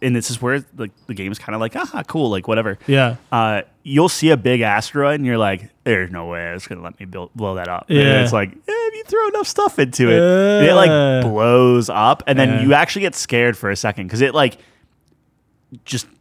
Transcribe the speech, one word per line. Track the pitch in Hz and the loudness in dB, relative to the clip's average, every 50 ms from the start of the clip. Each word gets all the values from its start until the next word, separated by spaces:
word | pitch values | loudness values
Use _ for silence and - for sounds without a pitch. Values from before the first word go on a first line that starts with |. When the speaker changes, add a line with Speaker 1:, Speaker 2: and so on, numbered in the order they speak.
Speaker 1:
and | - 127 120 | -4 -2 -2
this | 117 110 - | -2 -2 -6
is | 123 113 | -8 -6
where, | 123 123 135 143 131 _ - | -4 -4 -4 -4 -6 _ -14
like, | - 113 98 - _ _ | -14 -14 -14 -14 _ _
the | - 110 | -14 -12
game | 95 95 95 | -10 -8 -10
is | 104 - | -10 -10
kinda | - - 107 110 | -10 -8 -6 -6
like, | 113 117 - | -6 -6 -6
"Aha, | 269 359 - - - - | -8 -10 -10 -10 -10 -10
cool," | - - 160 143 117 | -6 -4 -2 -2 -2
like, | 104 95 90 | -2 -4 -4
whatever. | 113 110 113 110 107 98 - - | -2 -2 -2 -2 -4 -6 -8 -4
Speaker 2:
Yeah. | - 139 135 131 120 117 - _ - 127 | 0 0 2 2 0 -2 -6 _ -4 -2
Speaker 1:
Uh, | 117 113 110 107 101 - _ _ _ - | 0 0 0 -2 -4 -6 _ _ _ -8
you'll | 135 139 147 170 175 | -2 2 2 2 2
see | - - 151 156 | 2 2 2 2
a | 156 | 2
big | 123 92 127 127 120 | 2 2 0 0 0
asteroid, | 117 107 101 107 110 - - 143 143 143 151 147 | 0 0 0 -2 -2 -4 -4 -2 -2 0 0 -2
and | 139 | -2
you're | 123 120 | -2 0
like, | 113 107 98 98 92 104 - _ _ - | 0 0 -2 -2 -4 -8 -14 _ _ -4
"There's | 123 113 92 92 85 | -2 -2 -2 -2 -4
no | 90 87 85 | -8 -12 -12
way | 85 85 85 85 85 87 | -10 -10 -10 -10 -10 -10
it's | 92 - | -12 -12
gonna | - 98 87 87 | -14 -16 -14 -16
let | 87 - - | -16 -18 -18
me | 101 | -18
build, | 90 90 95 87 - - | -16 -14 -14 -14 -14 -10
blow | 117 107 98 95 | -6 -6 -4 -4
that | 92 87 | -6 -6
up." | 87 90 87 - - | -8 -8 -8 -4 0
And | 160 | 2
Speaker 2:
Yeah. | 143 139 139 135 131 123 | 2 4 4 2 2 2
Speaker 1:
it's | 120 120 | 2 0
like, | 107 101 95 | -2 -2 -4
"Eh, | - - _ | -8 -12 _
if | - 415 466 453 453 440 | -8 -6 -4 -4 -6 -6
you | 440 453 | -8 -8
throw | - 392 453 440 | -4 -2 -2 -2
enough | 415 403 427 392 | -2 -2 -4 -6
stuff | - - - 415 392 - | -4 -2 -2 -2 0 0
into | - 139 127 - - 127 117 | -2 -2 -2 0 0 2 4
it, | 113 170 | 4 4
and | 170 180 180 190 196 202 208 208 - | 4 4 4 4 2 2 4 4 4
it, | - | 6
Speaker 2:
Yeah. | 180 | 6
Speaker 1:
like, | 190 190 165 156 147 143 139 131 127 123 117 | 6 6 6 4 4 2 2 2 2 0 0
blows | 107 107 113 120 120 127 127 123 123 120 113 - | 0 2 4 4 6 6 6 6 4 4 2 0
up." | - 104 107 120 143 - - | 0 2 4 2 2 2 0
And | 143 139 131 | 0 2 2
then | 135 127 | 2 2
Speaker 2:
Yeah. | 131 131 | 2 2
Speaker 1:
you | 123 139 143 | 2 4 4
actually | 143 170 - - 202 | 4 4 2 -2 -2
get | 196 175 - | -4 -4 -4
scared | - - - 127 120 120 120 110 | -6 -6 -2 0 2 2 0 0
for | - - 101 | -2 -4 -6
a | 101 | -4
second, | - - 110 101 - 95 90 | -4 -4 -4 -4 -6 -8 -6
'cause | 92 113 | -2 0
it, | 131 135 117 | 0 2 2
like, | 156 139 120 - - _ _ _ _ _ _ _ _ _ _ _ _ _ _ _ _ _ _ _ _ _ _ - 117 _ | 2 2 0 0 -4 _ _ _ _ _ _ _ _ _ _ _ _ _ _ _ _ _ _ _ _ _ _ -20 -20 _
just | - 135 120 - - _ _ | -10 -8 -8 -10 -10 _ _